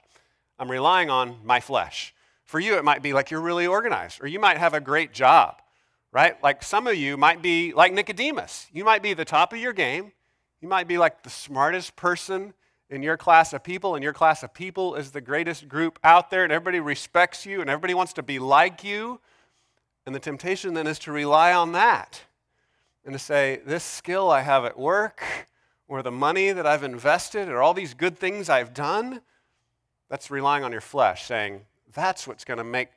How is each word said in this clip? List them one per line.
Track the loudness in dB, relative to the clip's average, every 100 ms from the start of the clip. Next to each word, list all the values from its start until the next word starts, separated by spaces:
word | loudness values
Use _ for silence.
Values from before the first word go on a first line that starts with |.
| _ _ _ _ _ -14
I'm | -8
relying | -2 2 2 2
on | -2 -2 -8
my | -2 -2
flesh. | 0 -4 -4 -10 -14 _ _ _
For | _ -6
you, | -2 0
it |
might | 2 0
be, | 0
like, | -2 -2
you're | -6
really | -4 -2 0
organized, | 0 0 -4 -6 -12
or | -10
you | 0
might | 2 4
have | 0
a | 0
great | 0 -2 -2
job, | 4 8 8 6 -2 _ _ _ _ _
right? | 2 2 4
Like, | 0 0
some | -2 -2 0
of |
you | -2 -4 4
might | 4 4
be | 0 0 0
like | 4 4
Nicodemus. | 4 -4 -4 -4 -6 -10 -16 -14
You | -2
might | 0 2
be | 0
the | -4
top | -2 0 0
of | -2
your | -8
game. | -4 -4 -4 -10 _ _ _ _ _
You | -4
might | -4 -2
be, | 2
like, | 2 0
the | -14
smartest | -16 -6 0 0 0 -6 -4
person | -2 -2 -4 -8 -8 _ _ _ _
in | -8
your | -4 -2
class | 6 6 4
of | -4
people, | -10 -6 -4 -4
and |
your | -6
class | 2 2 2
of | -6
people | -14 -10 -6 -6
is | -6 -10
the | -12
greatest | -6 -4 -4 -8 -8
group | -4 -4 2
out | 6 6 6
there, | -2
and | 0
everybody | 0 -2 -4
respects | -4 -6 0 2 2 -2
you, | -10 -8
and | -4
everybody | -4 -2
wants | -2 -2
to | -6
be | -8 -6
like | 4 4 4 0
you. | -10 -8 -8 -12 _ _ _ _ _ _ _ _ -14
And |
the | -10
temptation | -10 -8 -6 -4 -4
then | -4 -4
is | -6
to | -8
rely | -6 4 6 6
on | 4 2
that | 2 2 2 -4 -18 -20 _ _ _ _ _ _ _
and | -14
to | -12
say, | -2 0 0 -2
"This | -6 -8
skill | -8 -12 -6 0 2
I | 2
have | 4 2
at | 2 -4
work, | 0 0 0 -6 -10 -10 -14 _ _ _ _
or | -8
the | -8
money | -2 0 2 0
that | 0 0
I've | 0
invested, | -2 -2 2 2 -2 -8 -4
or | 2
all | 2
these | 2 -6
good | -4 -4 -2
things | -6 -4 0
I've | 0 0
done," | -6 -4 -2 -4 -12 _ _ _ _ _ _ _ _ _
that's | -14 -8
relying | -2 0 0
on | -2
your | -8
flesh, | -6 2 2 0
saying, | -6 -6 -6 -10 _ _ _
"That's | -4 -4 -4 -12
what's | -16
gonna | -10 -10
make | -6 -6 -6